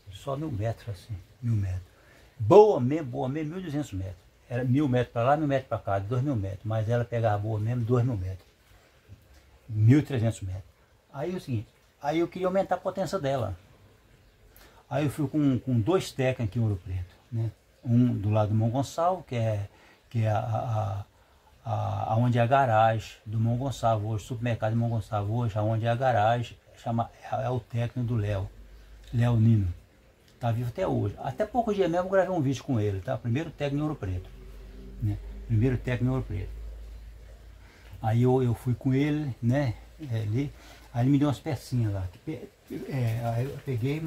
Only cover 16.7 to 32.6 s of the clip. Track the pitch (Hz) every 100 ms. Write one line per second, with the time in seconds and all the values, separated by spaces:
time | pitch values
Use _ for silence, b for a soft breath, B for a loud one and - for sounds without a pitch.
16.7 | 95 - 92 90 - - 113 113 - _
17.7 | _ - 120 123 113 101 107 104 110 113
18.7 | 127 131 - 175 185 - 120 113 107 101
19.7 | B B B _ 117 110 107 117 110 123
20.7 | 110 104 101 101 _ b b b _ -
21.7 | 107 104 101 104 113 123 120 117 135 131
22.7 | 110 113 113 - - - 110 113 120 135
23.7 | 117 117 110 107 107 - 120 120 113 110
24.7 | 117 117 113 - 107 101 117 117 104 107
25.7 | 110 117 117 131 113 107 120 117 - _
26.7 | - - 117 117 - - 117 123 127 -
27.7 | 117 120 127 117 120 101 98 101 - -
28.7 | b b b b 120 120 117 113 110 92
29.7 | - - _ _ _ _ - 120 113 123
30.7 | 147 185 127 104 - - 123 214 254 226
31.7 | 196 175 170 185 190 180 180 135 127